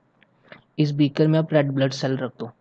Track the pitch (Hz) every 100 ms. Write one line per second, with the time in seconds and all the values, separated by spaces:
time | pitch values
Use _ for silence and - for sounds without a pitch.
0 | _ _ _ _ _ - _ - 147 147
1 | 143 147 156 160 160 156 139 131 135 135
2 | 135 131 127 - 113 -